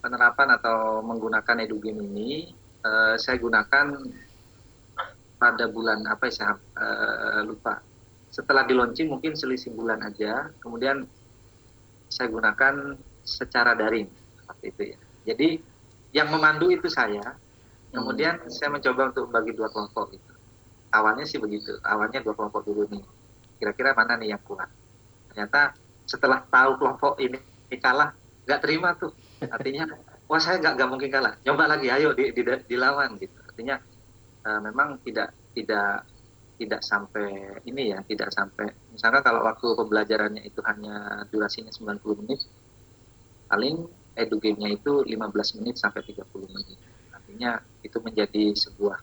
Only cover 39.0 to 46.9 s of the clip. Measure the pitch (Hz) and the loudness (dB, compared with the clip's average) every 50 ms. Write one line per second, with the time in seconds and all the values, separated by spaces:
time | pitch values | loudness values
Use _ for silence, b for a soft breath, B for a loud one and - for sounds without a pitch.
39 | - 113 120 139 139 127 113 117 117 113 110 - - 120 113 107 113 107 107 107 | 0 4 4 4 4 4 4 4 2 2 0 0 0 0 0 0 0 2 2 2
40 | 107 104 110 107 104 104 107 107 - 104 - - - 110 104 107 104 104 104 104 | 2 2 2 0 0 0 -2 -6 -12 -12 -12 -8 -4 -4 -4 -4 -6 -10 -10 -10
41 | 104 104 104 104 107 107 - 107 104 101 - - - 110 - - 113 104 104 104 | -8 -8 -10 -10 -10 -4 -2 0 0 0 -2 -6 -12 -14 -16 -14 -8 -8 -8 -8
42 | - 214 214 208 208 220 262 - - - - - _ - _ - - - - _ | -4 -4 -4 -4 -2 -8 -6 -6 -6 -12 -12 -20 _ -20 _ -20 -20 -20 -20 _
43 | - - - - - _ - - - - - 101 113 135 156 165 170 - - - | -20 -20 -20 -20 -20 _ -20 -20 -6 -2 -2 0 0 0 -2 -4 -8 -10 -16 -20
44 | - - - - 113 107 113 107 - 107 104 101 104 107 104 101 - 143 143 143 | -20 -18 -4 -4 -2 -2 -2 0 0 0 0 0 -2 -4 -4 -2 0 0 2 2
45 | 131 - 110 107 110 104 101 101 104 - - 107 107 120 120 - - 104 - 107 | 2 0 -2 -6 -6 -4 -2 -2 -2 -2 -4 -4 -6 -6 -6 -2 -4 -2 -2 -4
46 | 101 - 101 - 95 - _ 98 95 95 95 98 - - - - - - | -10 -10 -14 -16 -16 -14 _ -16 -14 -14 -14 -14 -14 -14 -18 -20 -20 -20